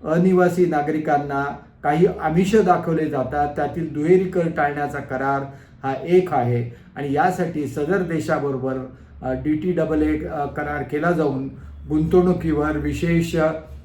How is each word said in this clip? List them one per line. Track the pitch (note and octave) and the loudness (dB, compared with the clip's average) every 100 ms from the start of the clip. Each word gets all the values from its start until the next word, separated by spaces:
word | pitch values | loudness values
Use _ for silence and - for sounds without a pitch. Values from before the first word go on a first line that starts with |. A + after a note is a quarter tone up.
अनिवासी | D#3 E3 F#3 F3+ F3+ F3 F3 | 0 2 4 6 4 4 2
नागरिकांना | D#3 C#3+ D#3 D#3 C#3+ C#3 C#3 C#3+ C#3 - - | 2 0 -2 0 0 0 -4 -4 -6 -16 -8
काही | D3 D3+ F#3 | -2 2 2
आमिष | - D#3 E3 F#3+ A3 | 2 -2 2 4 4
दाखवले | F3+ E3+ F3 D#3+ D3+ | 4 2 2 -2 -2
जातात. | D3 B2 D3 D3 - | -2 -2 0 -2 0
त्यातील | D3 E3+ E3 | -4 -4 -6
दुहेरी | D3 D#3 F#3 | -2 4 4
कर | F#3 F#3 E3 D#3 | 4 0 -2 0
टाळण्याचा | C#3+ D3 C#3+ D3 | -2 0 -6 -6
करार | B2+ C3 C3+ C#3 C#3 - - - | -8 -4 -2 -2 -4 -12 -20 -10
हा | C3+ B2+ | -6 -6
एक | D3+ F3+ - | 2 2 4
आहे | C#3+ A#2+ A#2+ A#2 - - - | 0 2 0 -2 -10 -18 -10
आणि | C#3 | -4
यासाठी | C#3+ F3+ F#3 E3+ D#3+ C#3 | 2 2 2 -4 -2 -6
सदर | D#3 D3 G3 | -4 -2 0
देशाबरोबर, | F3 E3 D3+ D3 C#3 C3 C3 C3 B2+ - - - | 0 -4 -2 -2 0 -2 -4 -6 -8 -16 -20 -10
अ, | B2+ | -6
डीटीडबलए, | C3 C#3+ D#3 F3+ E3+ D#3 D#3 D3+ D3+ - | -4 -2 -2 0 0 0 0 0 0 -4
अ, | D3+ C#3+ | -6 -6
करार | - D3 D3 | -6 -6 -6
केला | C3+ D3 E3 | -4 -2 0
जाऊन | E3 D3+ C3 C3+ - - - - | 2 0 -2 -6 -10 -16 -16 -4
गुंतवणुकीवर | D#3 E3 F#3 F3+ E3+ E3 D3 D3+ D3+ | -2 4 4 4 2 0 0 0 -2
विशेष | D3 C#3 E3+ E3+ E3 E3+ D#3 D#3+ - - | -4 -2 0 2 2 0 0 -2 -10 -18